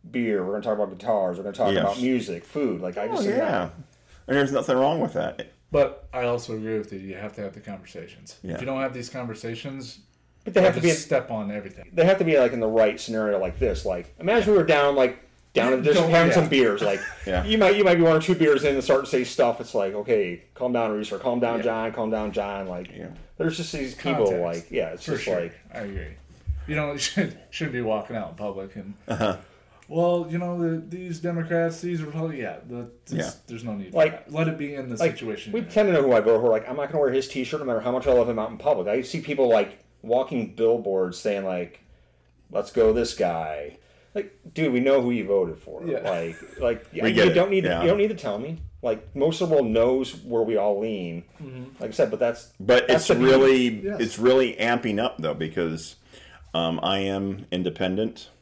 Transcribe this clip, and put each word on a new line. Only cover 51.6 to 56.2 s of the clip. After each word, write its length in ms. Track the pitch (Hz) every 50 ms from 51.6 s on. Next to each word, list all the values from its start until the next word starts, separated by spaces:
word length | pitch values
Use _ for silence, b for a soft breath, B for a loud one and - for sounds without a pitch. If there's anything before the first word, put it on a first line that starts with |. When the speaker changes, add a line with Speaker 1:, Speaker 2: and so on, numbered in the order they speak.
| 127 135 - -
Speaker 1:
Like 100 | - 113
I 40 | 110
said, 180 | - 135 110
but 80 | 107 -
that's, 340 | 123 117 117 - - - _ _
Speaker 2:
But 280 | 95 98 123 127 -
Speaker 1:
that's 140 | - 127 120
Speaker 2:
it's 60 | -
Speaker 1:
the 80 | - 123
beauty. 160 | 117 127 131
Speaker 2:
really, 360 | 131 135 135 135 135 127 123 120 110 104 95
Speaker 3:
Yes. 140 | 101 104 -
Speaker 2:
it's 180 | 117 110 - 107
really 340 | 113 127 131 131 131 117 113
amping 420 | - 107 117 120 120 - 113 101 101 117
up 140 | - -
though, 160 | - 78 78 73
because, 600 | 73 80 78 - 92 85 82 80 80 - - - B B B B B